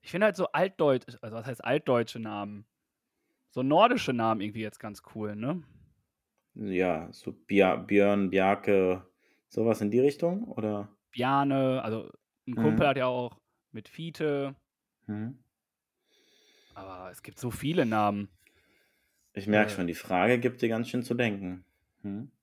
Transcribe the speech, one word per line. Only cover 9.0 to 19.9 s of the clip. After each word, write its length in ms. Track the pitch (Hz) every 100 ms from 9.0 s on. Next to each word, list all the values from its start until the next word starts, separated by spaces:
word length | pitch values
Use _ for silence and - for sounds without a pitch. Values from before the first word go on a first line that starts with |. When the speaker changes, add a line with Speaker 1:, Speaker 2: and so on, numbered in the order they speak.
| - _ _ _ _
Speaker 2:
sowas 320 | - 113 107
in 100 | 107
die 80 | 117
Richtung, 460 | 139 143 170 185 233
oder? 440 | - 107 104 101 _ _
Speaker 1:
Bjarne, 720 | 120 123 139 139 135 131 131
also 260 | - 110 - - _ _ -
ein 60 |
Speaker 2:
Mhm. 20 | 113
Speaker 1:
Kumpel 320 | - - 147
hat 80 | 135
ja 80 | 127
auch 320 | 123 123 - _ _ _
mit 160 | - -
Fiete. 680 | - 165 147 151 143 139 139 _ _ _ _ -
Speaker 2:
Mhm. 320 | 104 110 139 _ _ _ _ _ _ _ _ _ _ _ _ _
Speaker 1:
Aber 380 | - 95 92 92
es 100 | 87
gibt 160 | - -
so 120 | 123
viele 340 | - 135 175 123
Namen. 440 | 110 104 101 101 _ _ _ _ _ _ _ _ _ _
Speaker 2:
Ich 120 | - 101
merk 200 | 104 107
Speaker 1:
Äh. 40 |
Speaker 2:
schon, 140 | 98
die 60 | 87